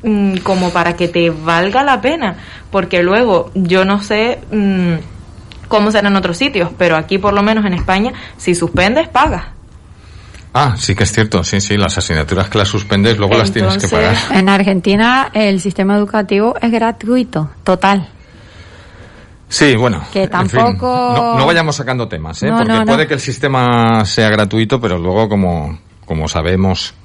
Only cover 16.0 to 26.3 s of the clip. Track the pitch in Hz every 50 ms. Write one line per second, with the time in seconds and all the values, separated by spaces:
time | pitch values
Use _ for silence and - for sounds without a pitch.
16 | 208 202 - 214 202 180 202 196 214 233 - - - 240 226 226 226 226 233 -
17 | - 214 247 254 247 247 - 160 156 147 - - - - 185 180 - 190 202 196
18 | 156 - - - - - - - - - - - - - - - - - - -
19 | - - - - - - - - - - - - 151 147 123 110 123 123 104 -
20 | 147 - - 196 190 - - 180 - 190 - 220 226 240 - - 247 254 247 254
21 | 247 247 240 240 233 233 233 226 135 151 170 170 165 156 143 - 139 131 127 123
22 | 117 95 90 78 78 80 82 - - 208 226 233 233 220 226 220 220 214 - -
23 | 156 147 151 131 - 135 120 - - 139 135 131 123 123 120 117 113 113 113 113
24 | 107 98 - - 110 107 107 107 104 98 - 110 113 104 135 123 117 101 90 87
25 | 85 90 92 104 113 104 104 101 95 90 87 82 76 73 80 80 _ - _ -
26 | - - 82 80 78 76